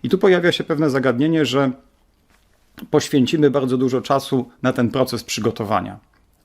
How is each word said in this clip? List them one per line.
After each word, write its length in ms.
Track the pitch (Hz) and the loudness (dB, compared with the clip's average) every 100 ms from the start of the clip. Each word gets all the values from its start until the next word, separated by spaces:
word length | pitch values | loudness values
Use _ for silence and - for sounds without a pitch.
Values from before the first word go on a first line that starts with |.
I 60 | 123 | 0
tu 80 | 185 | 2
pojawia 340 | 202 180 175 | 4 4 2
się 120 | - | 0
pewne 260 | - 151 156 | -2 0 0
zagadnienie, 560 | 135 131 120 151 165 135 | 2 0 0 2 2 0
że 260 | 127 139 123 _ _ _ _ _ _ _ _ _ - - | 0 0 -4 _ _ _ _ _ _ _ _ _ -20 -2
poświęcimy 600 | 156 - 147 123 160 147 | -2 0 0 2 2 2
bardzo 260 | 135 131 127 | 2 -2 -2
dużo 240 | 131 127 | 0 -2
czasu 480 | - 139 - 135 - _ | -2 -2 0 -4 -4 _
na 120 | 127 | -4
ten 160 | 127 120 | -2 -2
proces 340 | 135 127 120 | 0 -2 -4
przygotowania. 760 | - - 110 110 104 104 98 98 _ _ _ _ | -8 -4 -4 -4 -4 -2 -4 -14 _ _ _ _